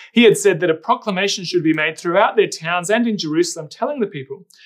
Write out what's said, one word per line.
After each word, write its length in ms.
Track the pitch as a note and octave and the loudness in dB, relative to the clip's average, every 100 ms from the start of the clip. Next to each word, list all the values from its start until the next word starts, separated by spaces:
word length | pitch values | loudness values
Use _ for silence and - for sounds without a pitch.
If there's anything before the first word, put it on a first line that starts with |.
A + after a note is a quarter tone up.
| - | -2
He 120 | A3+ | 4
had 140 | A3+ F#3 | 6 6
said 220 | G3+ F3 | 2 2
that 100 | F3 | 0
a 60 | D#3+ | -2
proclamation 720 | - A#3+ - F3+ G3 G3+ E3+ | -2 -2 -2 -4 -4 -4 -4
should 180 | F3+ | 0
be 100 | D#3+ | 0
made 240 | D#3 D#3 D#3 | 0 -2 -4
throughout 380 | F3 F3+ A#3 A3+ | -2 2 2 2
their 140 | F3+ | 0
towns 400 | - D#3+ F3 E3+ | -2 -4 -4 0
and 180 | A3 A#3 | 0 0
in 100 | G3+ | -2
Jerusalem, 520 | E3 D#3 E3+ E3 D3+ | -2 -2 -2 -4 -12
telling 300 | - C4 D4 | -8 -6 -4
the 80 | G3+ | -6
people 380 | C#3+ C3 C#3 - _ | -8 -14 -16 -20 _